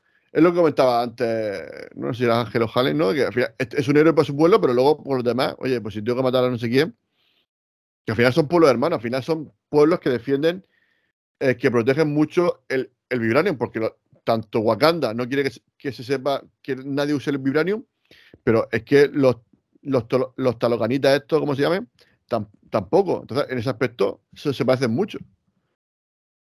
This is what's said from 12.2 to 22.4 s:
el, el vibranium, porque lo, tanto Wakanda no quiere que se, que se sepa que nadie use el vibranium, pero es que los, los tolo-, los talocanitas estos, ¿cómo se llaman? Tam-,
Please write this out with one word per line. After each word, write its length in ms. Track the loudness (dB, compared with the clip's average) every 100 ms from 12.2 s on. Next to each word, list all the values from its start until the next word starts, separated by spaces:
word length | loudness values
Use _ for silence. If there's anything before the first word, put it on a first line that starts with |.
| 0 0 0 -2 _
el, 220 | -6 -6 _ _
el 120 | -2
vibranium, 360 | 2 2 2 -2
porque 240 | -4 -4
lo, 180 | -6 -8 _ _
tanto 360 | -4 -2 -2 -2
Wakanda 540 | 0 2 2 2 -2
no 120 | -4 -4
quiere 180 | -4
que 60 | -4
se, 120 | -8 _ _
que 140 | -12
se 120 | -12
sepa 380 | -6 -4 -4 -6 -8 _
que 140 | -10 -10
nadie 380 | -6 -4 -2
use 160 | -2 -2
el 80 | -4
vibranium, 460 | -2 -2 -2 -4 -8 _ _ _ _ -6
pero 240 | 0 2 0
es 120 | -4
que 260 | 2 4 4
los, 280 | 4 2 0 _ _ _ _
los 240 | -4 -4 0
tolo-, 260 | -2 -2 -2
los 220 | -4 0
talocanitas 560 | -2 0 -2 0 2 2
estos, 200 | 0 -2
¿cómo 140 | -2
se 80 | -2
llaman? 260 | 0 -2 -6 _ _ _ _
Tam-, 200 | -6